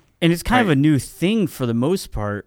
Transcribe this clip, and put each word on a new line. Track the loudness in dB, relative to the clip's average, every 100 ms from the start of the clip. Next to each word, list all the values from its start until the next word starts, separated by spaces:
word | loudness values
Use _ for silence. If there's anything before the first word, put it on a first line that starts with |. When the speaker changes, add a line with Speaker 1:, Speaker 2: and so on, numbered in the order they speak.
| _ -2
Speaker 1:
And | 0
it's | 0
kind | 0 2
of | 2
Speaker 2:
Right. | 4
Speaker 1:
a |
new | 4 2
thing | -2 -4 -2 0 -2
for | -2 -2
the |
most | 0 0 -2 -4
part. | -8 -6 -6